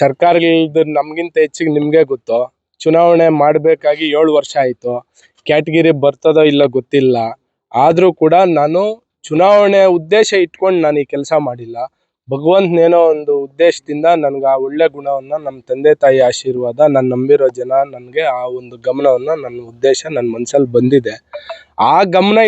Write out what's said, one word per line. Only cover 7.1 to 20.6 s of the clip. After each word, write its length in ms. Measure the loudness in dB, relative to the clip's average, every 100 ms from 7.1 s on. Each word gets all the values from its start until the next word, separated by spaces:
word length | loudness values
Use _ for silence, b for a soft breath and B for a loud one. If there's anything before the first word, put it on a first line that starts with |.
| 0 -4 -10 _ _ _
ಆದ್ರೂ 360 | 0 2 2 2 2
ಕೂಡ 100 | 2 2 2 2
ನಾನು 240 | 0 0 -4 -6 _ _ -6
ಚುನಾವಣೆ 520 | 0 4 4 4 4 4 2
ಉದ್ದೇಶ 340 | 0 0 2 0
ಇಟ್ಕೊಂಡು 360 | -2 -2 -2 0 0
ನಾನು 100 | -2
ಈ 40 | -4
ಕೆಲ್ಸ 180 | -6 -2 -2 -2
ಮಾಡಿಲ್ಲ. 300 | -8 -12 -12 -12 _ _ _ -10
ಭಗವಂತನೇನೋ 680 | -4 0 2 2 2 4 4 2
ಒಂದು 200 | 0 -2 -4
ಉದ್ದೇಶದಿಂದ 600 | -4 0 0 0 -6 -4 0 0
ನನ್ಗೆ 240 | 0 -2 -2
ಆ 60 | -2
ಒಳ್ಳೆ 220 | -2 0 -2 -2
ಗುಣವನ್ನ, 360 | -8 -6 -6 -10 -10
ನಮ್ 100 | -14 -10
ತಂದೆ 220 | -2 0 2
ತಾಯಿ 160 | 2 4 2
ಆಶೀರ್ವಾದ, 520 | 0 -6 -6 -4 0 2
ನಾನ್ 140 | 2 0
ನಂಬಿರೋ 340 | -2 0 2 2 -2
ಜನ 160 | -4 -2 -4
ನನ್ಗೆ 300 | -8 -12 -6 -4 -4
ಆ 20 | -6 -10
ಒಂದು 180 | -14 -12 -6
ಗಮನವನ್ನ, 440 | -2 0 0 -2 -8
ನನ್ನ 140 | -8 -14 -18
ಉದ್ದೇಶ 280 | -4 -2 -2 -4 -6
ನನ್ 120 | -4
ಮನ್ಸಲ್ಲಿ 360 | -6 -2 -2